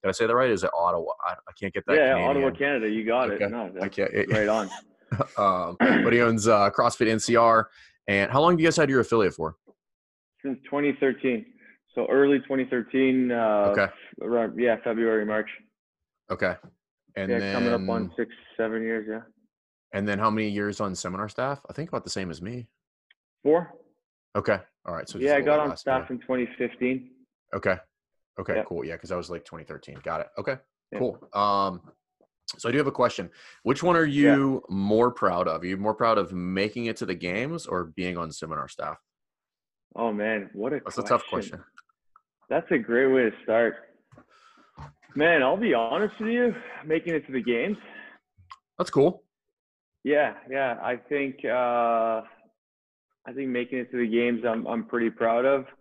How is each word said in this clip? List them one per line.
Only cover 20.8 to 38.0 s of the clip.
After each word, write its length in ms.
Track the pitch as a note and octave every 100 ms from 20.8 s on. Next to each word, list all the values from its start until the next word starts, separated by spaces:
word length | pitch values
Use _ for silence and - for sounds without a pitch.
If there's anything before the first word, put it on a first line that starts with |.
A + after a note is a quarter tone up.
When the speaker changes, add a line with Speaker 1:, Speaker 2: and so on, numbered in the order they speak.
Speaker 1:
on 140 | G#2
seminar 340 | F#2 F#2 F#2 G#2
staff? 320 | - C3 C#3 -
I 20 |
think 160 | - D#3+
about 120 | B2+
the 80 | -
same 200 | - F#2
as 120 | D#2+
me. 240 | F2+ B2 A#2+ _ _ _ _ _ _ _
Speaker 2:
Four. 300 | C#3 D#3+ E3+ - _ _ _ _ _
Speaker 1:
Okay. 240 | G2+ G2 G2+ - _
All 100 | -
right. 140 | E2+ -
So 100 | G#2+
just 80 | C3
Speaker 2:
Yeah, 60 |
Speaker 1:
a 20 |
Speaker 2:
I 40 | C#3+
Speaker 1:
little 80 | C#3
Speaker 2:
got 100 | D3+
Speaker 1:
bit 60 |
Speaker 2:
on 60 | D3
Speaker 1:
less, 100 | -
Speaker 2:
staff 260 | - C3 -
Speaker 1:
yeah. 80 | B2+
Speaker 2:
in 40 |
twenty 240 | - B2+ A#2+ -
fifteen. 520 | A#2+ - B2 C3 - _ _ _ _
Speaker 1:
Okay. 220 | G2 G2+ F2+ - _ _ _ _ -
Okay, 160 | F#2+ A2
Speaker 2:
Yep. 100 | A2
Speaker 1:
cool. 180 | E2+
Yeah, 120 | C#2 E2+
'cause 140 | E2+
that 60 | F2+
was, 140 | E2
like, 140 | E2+
twenty 200 | - E2+
thirteen. 360 | D2+ D2+ - C#2+
Got 200 | E2+ D#2
it. 40 | - -
Okay. 200 | G#2 C3 _ _ _
Speaker 2:
Yep. 80 | G#2
Speaker 1:
Cool. 280 | B2+ - - G2+
Um, 520 | G#2 G2+ G2 F2+ - _ _ _ _ _ - -
so 120 | A2+
I 40 |
do 60 | C3
have 100 | C#3
a 40 |
question. 380 | - A#2+ - F2+ - - -
Which 200 | - C#3
one 100 | E3+
are 100 | E3+
Speaker 2:
Yeah. 300 | D#3 C#3+ C#3+
Speaker 1:
you 300 | C#3+ C3+ C3+ -
more 440 | F#2+ G2 G#2+ A#2+
proud 340 | B2 G2+ F2 F2+
of? 160 | D#2+
Are 40 | F2+
you 100 | F#2+
more 180 | G#2
proud 240 | G#2+ A#2 A2
of 140 | F2+
making 540 | F#2 F2+ F#2 G#2 A2+ A#2
it 100 | A2
to 100 | A#2+
the 80 |
games 520 | F2+ F2 F#2 C3 E3 -
or 180 | F2+
being 320 | E2+ D#2+